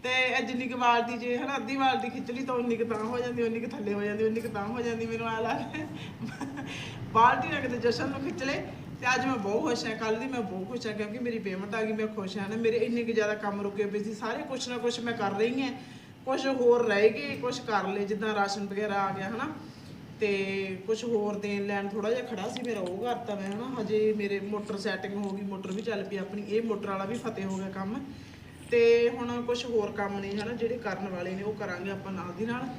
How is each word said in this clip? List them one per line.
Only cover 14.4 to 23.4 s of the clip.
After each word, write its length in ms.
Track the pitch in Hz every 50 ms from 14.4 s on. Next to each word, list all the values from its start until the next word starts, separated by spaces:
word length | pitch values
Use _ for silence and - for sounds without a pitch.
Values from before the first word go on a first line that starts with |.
ਕੁਛ 260 | 302 - 262 247 254 247
ਨਾ 100 | 247 240
ਕੁਛ 220 | 226 240 240 233
ਮੈਂ 120 | 233 240
ਕਰ 200 | 226 - 208 196
ਰਹੀ 300 | 196 202 220 240 254 269
ਹਾਂ, 80 | 269 269 269 - - - - - - - - - -
ਕੁਛ 220 | 262 262 254 262
ਹੋਰ 400 | 269 262 240 240 240 240 240 233
ਰਹਿ 220 | 214 202 202 214 220
ਗਏ, 280 | 214 277 285 277 277
ਕੁਛ 240 | - - 247 240 -
ਕਰ 260 | - 233 214 196 185 190
ਲਏ, 160 | 196 202 202
ਜਿੱਦਾਂ 300 | 196 214 196 220 220 214
ਰਾਸ਼ਨ 320 | 202 196 196 196 208 202
ਵਗੈਰਾ 280 | 196 202 202 214 208 202
ਆ 160 | 202 196 190
ਗਿਆ 180 | 190 190 196 196
ਹਨਾ। 200 | 226 226 277 311 302 - - - - - - - - - - - - -
ਤੇ 100 | 220 202 202 196 196 190 196 196 196 190 190 185 -
ਕੁਛ 180 | 220 220 220 240
ਹੋਰ 300 | 233 233 208 208 208 202
ਦੇਣ 320 | 202 208 208 208 202 202
ਲੈਣ 220 | 202 202 202 196 196
ਥੋੜ੍ਹਾ 220 | 202 220 202 214
ਜਿਹਾ 120 | 240 254
ਖੜਾ 260 | 240 - 233 185 196 233
ਸੀ 140 | 262 -
ਮੇਰਾ, 180 | - 247 220 202
ਉਹ 240 | 185 175 185 202 226
ਕਰਤਾ 300 | 247 240 - - - 202
ਮੈਂ 180 | 196